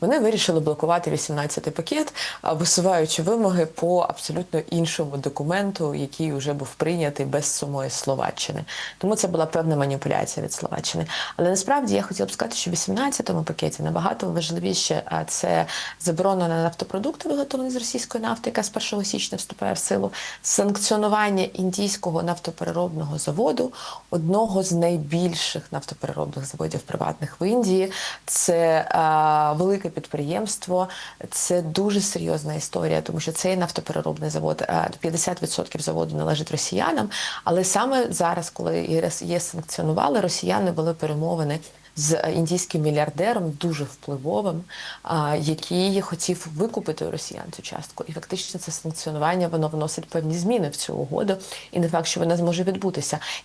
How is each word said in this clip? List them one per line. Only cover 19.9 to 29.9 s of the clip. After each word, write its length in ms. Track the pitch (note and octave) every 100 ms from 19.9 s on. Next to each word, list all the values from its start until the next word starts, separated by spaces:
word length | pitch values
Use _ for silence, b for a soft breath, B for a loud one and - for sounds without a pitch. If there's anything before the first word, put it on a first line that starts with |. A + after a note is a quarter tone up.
| G3 G3 B B B
санкціонування 1000 | - - G3+ G3+ - G#3+ G#3 G#3+ G#3 G3
індійського 800 | F#3 - F#3 F#3 G3+ G3 F3+ E3
нафтопереробного 960 | E3+ E3+ - E3 E3+ E3 F3+ D#3+ D3+ D3+
заводу, 560 | - D3+ C4 C4 B3+ B B B -
одного 540 | F3 D#3+ G3 A3 F#3+
з 80 | F#3
найбільших 920 | E3+ E3+ E3+ D3 E3 F3+ E3 - D#3 -
нафтопереробних 760 | D3 - - - - D2+ - C3+
заводів 340 | - D#2 D#3
приватних 640 | - - - - D3 -
в 20 | F3+
Індії. 440 | A#3+ G#3 F#3 F#3+ F#3+ B B -
Це, 600 | - - E3+ E3+ D#3+ -
а, 640 | - D#3+ D#3 D#3 D3+ D3+
велике 340 | D3+ F#3 G3
підприємство, 1000 | F#3